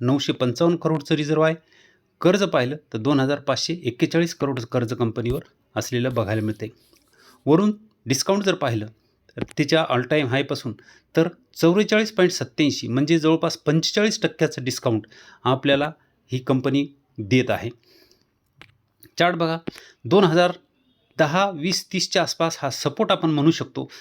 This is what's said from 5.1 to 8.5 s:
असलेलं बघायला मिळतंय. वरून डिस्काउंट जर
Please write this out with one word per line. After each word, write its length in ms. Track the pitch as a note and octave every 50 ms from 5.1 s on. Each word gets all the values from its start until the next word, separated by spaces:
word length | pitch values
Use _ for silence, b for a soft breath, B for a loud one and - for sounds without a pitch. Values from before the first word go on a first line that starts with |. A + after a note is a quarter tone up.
| G#2+ - A2 A#2+ B2+ D#3+ - _ _ _ _ _ _
असलेलं 400 | G#2+ A2 - B2+ A#2+ A#2+ C3 B2
बघायला 280 | A#2+ G#2+ F#2+ A2 A2
मिळतंय. 260 | G#2 G#2+ G#2+ - - A2 - _ _ _ _ _ _ b b b b b b b b
वरून 260 | C3 D3+ E3+ G3+ G#3+ G#3 - - _ _ _ _
डिस्काउंट 360 | A#2 B2+ C#3 - - G3 G3+ G3
जर 100 | F#3+